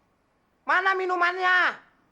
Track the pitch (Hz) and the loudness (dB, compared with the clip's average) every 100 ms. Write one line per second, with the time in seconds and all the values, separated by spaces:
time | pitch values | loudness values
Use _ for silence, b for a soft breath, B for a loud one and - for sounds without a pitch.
0 | _ _ _ _ _ _ - 339 381 381 | _ _ _ _ _ _ -2 0 0 -2
1 | 370 359 349 370 370 359 339 220 - _ | -2 0 0 0 0 2 0 -2 -12 _
2 | _ | _